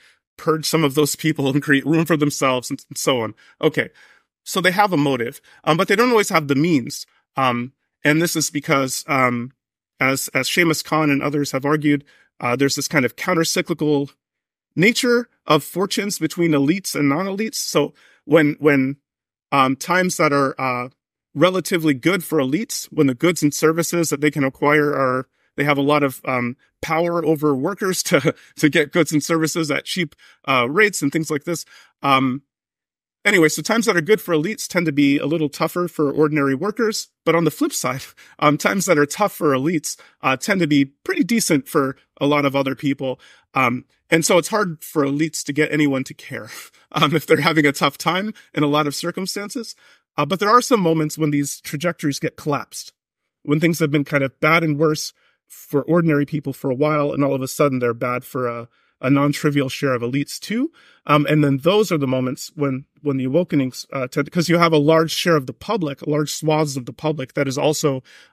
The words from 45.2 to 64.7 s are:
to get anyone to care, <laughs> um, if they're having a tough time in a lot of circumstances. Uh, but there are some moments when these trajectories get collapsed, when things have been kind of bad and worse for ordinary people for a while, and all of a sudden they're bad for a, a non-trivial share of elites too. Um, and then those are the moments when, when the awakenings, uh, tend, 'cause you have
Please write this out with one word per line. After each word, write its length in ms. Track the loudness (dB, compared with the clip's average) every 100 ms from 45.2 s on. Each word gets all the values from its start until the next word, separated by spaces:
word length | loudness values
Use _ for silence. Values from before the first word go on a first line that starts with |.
| -2 -4
to 80 | -6
get 200 | -2 0
anyone 320 | 2 0 0
to 100 | -6
care, 340 | -12 -14 -14 -14 -18 -20
<laughs> 220 | _ _
um, 220 | -2 0
if 120 | 0 2
they're 140 | 2
having 260 | 4 4 2
a 60 |
tough 260 | 2 -2 0
time 340 | -2 -2 -4 -10 -10
in 80 | -2
a 60 | 0
lot 180 | 2 0
of 80 |
circumstances. 800 | -4 -8 -6 -8 -8 -8 -10 -12 -16 _ _ _ -6
Uh, 80 |
but 160 | -2 0
there 80 | 4
are 140 | 4
some 180 | 4 2
moments 380 | 4 2 0 -2
when 120 | 0
these 300 | 0 -2 -6
trajectories 600 | -10 -6 -4 -2 -4 -4
get 160 | -6 -6
collapsed, 560 | -4 -4 -6 -14 -18 _ _ _ _ _
when 180 | -2 2
things 200 | 2 2
have 100 | 0
been 140 | 0
kind 180 | 0 0
of 160 | -2 -2
bad 220 | 2 2
and 160 | 2 2
worse 340 | 0 0 -6 _ _ _ _
for 360 | -20 -4 -4
ordinary 420 | 2 2 4 2
people 280 | 0 -4 -6
for 180 | -6 -4
a 40 |
while, 380 | 0 0 0 -2
and 100 | 0
all 120 | 0
of 80 | 0
a 60 | -4
sudden 300 | 0 2 2
they're 160 | 0
bad 300 | -2 -2 -4
for 240 | -6 -6 -6
a, 200 | -6 -12 _ _ _
a 100 | 2
non-trivial 580 | 4 4 2 0 0 -2
share 240 | -2 -2
of 80 | -2
elites 380 | -2 -4 -4 -8
too. 320 | -6 -4 -4 _ _ _ 2
Um, 200 | 2 4
and 160 | 2
then 140 | 2 2
those 340 | 2 2 2
are 60 | 0
the 80 | 0
moments 440 | -2 -4 -6 -12
when, 320 | -6 -4 -4 -10 _
when 140 | -4 -2
the 60 |
awakenings, 640 | 0 0 0 0 -2 -6 -12
uh, 160 | -8 -6
tend, 220 | -4 -4
'cause 160 | -2 2
you 100 | 4
have 140 | 4